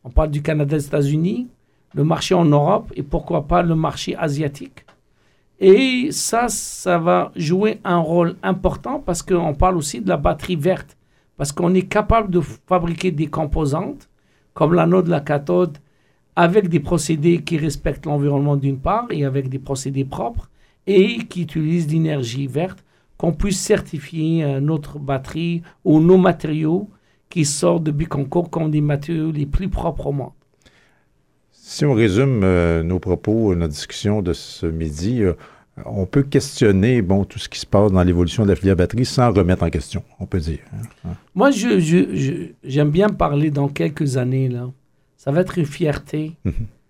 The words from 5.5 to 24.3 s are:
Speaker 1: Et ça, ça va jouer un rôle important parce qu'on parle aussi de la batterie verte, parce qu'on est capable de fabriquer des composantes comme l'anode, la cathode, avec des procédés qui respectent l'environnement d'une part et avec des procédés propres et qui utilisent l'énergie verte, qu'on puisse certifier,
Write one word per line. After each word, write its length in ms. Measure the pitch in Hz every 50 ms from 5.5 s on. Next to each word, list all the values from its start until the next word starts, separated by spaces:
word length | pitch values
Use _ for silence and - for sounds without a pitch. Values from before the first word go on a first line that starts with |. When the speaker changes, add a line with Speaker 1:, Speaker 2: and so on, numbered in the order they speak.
| _ _
Speaker 1:
Et 500 | 190 190 190 226 269 262 254 247 247 -
ça, 360 | - - - - - 233 240 233
ça 480 | 220 - - - - - - 180 175
va 340 | 170 160 175 180 180 170 - -
jouer 440 | - 165 151 180 190 208 214 214 - -
un 160 | 202 175 175
rôle 360 | 165 156 170 175 170 170 - -
important 580 | - 190 190 190 - 180 - - - 240 269 294
parce 220 | - - 170 -
qu'on 320 | - - 185 175 151 160 143
parle 240 | 147 180 185 185
aussi 240 | 170 139 - - 240
de 80 | 208 190
la 80 | 170
batterie 380 | 147 143 175 165 - - - 180
verte, 420 | 156 139 180 185 143 143 - _ _ _ _ _ _ _ _ _
parce 140 | - 143 147
qu'on 220 | - - 175 170 185
est 120 | 185 185
capable 440 | - - 208 208 - - 226 214 190
de 100 | 170 175
fabriquer 680 | 143 - - - _ _ 180 180 165 170 165 - - -
des 160 | - 143 160
composantes 840 | 147 - 156 156 147 - 160 156 139 135 160 202 269 285 - - _ _ _ _ _ _ _ _ _ _
comme 200 | - 151 151 175
l'anode, 340 | 175 160 165 175 185 175
la 140 | 165 170 156
cathode, 560 | 147 151 151 143 147 156 175 180 180 170 147 - _ _ _ _ _ _ _ _ _ _ _
avec 320 | 170 175 170 185 214 196
des 120 | 175 165 170
procédés 640 | - - 180 160 - - 160 147 147 170 170 170 147
qui 140 | - 175
respectent 500 | 147 156 151 135 - - 165 135 - -
l'environnement 500 | 156 147 143 143 143 143 139 143 147 143
d'une 220 | 139 135 139 135 131
part 260 | 135 160 196 226 233 233
et 120 | 208 156 143
avec 240 | 139 131 139 135
des 120 | 127 131 131
procédés 440 | - - 139 131 - 139 135 135 135
propres 460 | 135 - 180 208 233 233 - - _ _ _ _ _ _ _ _
et 340 | 190 196 190 190 233 240 233 226 -
qui 140 | - 180 170
utilisent 440 | - - 160 156 156 165 175 165
l'énergie 600 | 147 156 165 160 160 151 139 123 113 117 135 139
verte, 360 | 131 120 143 175 190 - - _ _ _ _ _ _ _
qu'on 160 | - - 165
puisse 280 | 165 - - 202 196 190
certifier, 840 | - - 214 - - - - 143 - - 165 165 156 160